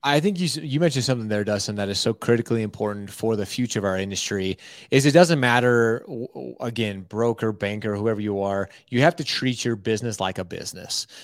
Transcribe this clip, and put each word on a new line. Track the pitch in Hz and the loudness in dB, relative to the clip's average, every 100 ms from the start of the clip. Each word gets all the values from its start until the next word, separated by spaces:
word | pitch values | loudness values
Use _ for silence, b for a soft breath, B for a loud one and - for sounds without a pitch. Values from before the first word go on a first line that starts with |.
I | 139 147 | 0 2
think | 180 180 | 2 0
you | |
s-, | 175 156 | -2 -4
you | 143 139 | -4 2
mentioned | 170 131 | 2 2
something | 120 127 110 | 0 0 0
there, | 104 | -2
Dustin, | 104 104 - | 0 -2 -2
that | 101 98 | -4 -2
is | 98 | 0
so | - | 0
critically | 110 - 117 113 117 | 0 2 2 2 -2
important | 107 - 107 101 101 | -2 -4 -4 -4 -8
for | - 113 | -4 -2
the | 110 | 0
future | 98 - 123 117 | -2 -4 -4 -2
of | |
our | 98 92 | 0 0
industry, | 98 95 - 101 95 92 B B B | -2 -4 -4 -4 -4 -6 B B B
is | 135 | 4
it | 143 | 6
doesn't | 156 175 160 | 8 6 6
matter, | 123 120 123 120 117 113 - | 4 4 4 6 4 2 -4
w-, | 123 120 | -10 -10
w-, | 135 127 - | -10 -14 -8
again, | 120 117 110 98 | -8 -4 -4 -4
broker, | 90 104 117 110 110 | -8 -2 0 0 -2
banker, | 104 101 107 107 101 | -2 -4 -4 -4 -2
whoever | 110 104 | -2 -2
you | 104 98 | -2 -2
are, | 98 98 98 B _ | -2 -2 -4 B _
you | 120 | 2
have | 151 175 | 4 2
to | |
treat | 147 - 127 117 | -2 -2 -2 -2
your | 120 | -4
business | 113 98 110 117 104 | -4 -2 -2 -2 -4
like | 95 92 | -4 -4
a | |
business. | 87 87 - 92 90 - - B | -8 -10 -10 -14 -8 -8 -8 B